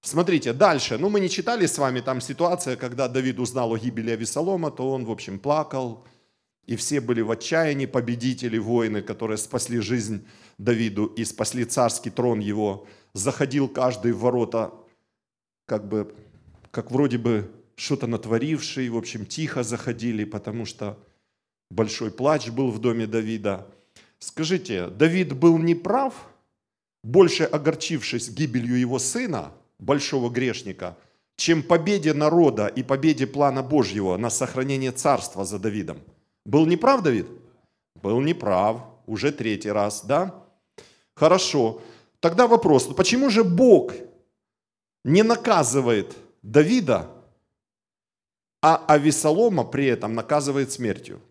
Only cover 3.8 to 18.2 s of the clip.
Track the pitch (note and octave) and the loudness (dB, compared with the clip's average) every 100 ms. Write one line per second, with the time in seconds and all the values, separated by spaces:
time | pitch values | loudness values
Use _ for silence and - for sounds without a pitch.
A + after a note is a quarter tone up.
3.8 | A#2+ A#2+ A2+ A2+ A2+ C#3+ E3+ F#3+ D#3 - | -4 -6 -4 -4 -4 -4 -2 -2 -4 -6
4.8 | C3 C3+ A#2 G#2+ - G2 C3+ D3+ D3+ C3+ | -6 -4 -6 -8 -10 -8 -2 -2 -2 -6
5.8 | B2+ A2 - _ _ _ _ _ - A2+ | -6 -10 -20 _ _ _ _ _ -10 -6
6.8 | - D3 A#2 A#2 A2 A2+ - D#3+ D#3+ C#3 | -2 -4 -2 -2 0 -4 -2 0 0 -2
7.8 | C3 C3 A#2+ A#2+ B2 B2+ B2 A2+ G#2+ A#2+ | -2 -4 -4 -4 -4 -4 -4 -4 0 0
8.8 | A2+ G#2 F#2+ G#2+ A2+ G#2+ - B2 - A#2+ | 0 -4 -6 -8 -6 -6 -4 -6 -4 -4
9.8 | G2+ B2 G#2+ G#2 - - - _ G#2 A#2 | -2 -4 -4 -8 -10 -20 -20 _ -2 0
10.8 | A2+ G2 G#2 - A2 - A2 B2 B2 - | 0 -2 -4 -4 -8 -4 -6 -4 -4 0
11.8 | A#2+ - A2+ - B2 A2+ G#2 G#2 G#2+ G2 | 0 0 -8 -2 0 0 -2 -2 -2 -4
12.8 | - - _ G#2 G#2+ C3 C#3+ C#3 C3+ - | -12 -20 _ -6 -4 -2 -2 0 -2 0
13.8 | B2+ B2 A#2+ G#2+ A#2+ B2 A2+ A2+ G#2+ - | -2 0 -2 0 0 0 -2 -2 -4 -8
14.8 | _ _ _ _ _ _ _ _ _ G#2+ | _ _ _ _ _ _ _ _ _ -6
15.8 | G2+ G#2+ G2+ - - _ _ _ _ - | -4 -4 -4 -10 -20 _ _ _ _ -10
16.8 | - B2+ C#3+ B2 A#2 A2 G2 - _ - | -4 0 0 0 0 -2 -4 -14 _ -14
17.8 | - C#3+ A#2+ A#2 | -6 -4 -4 -6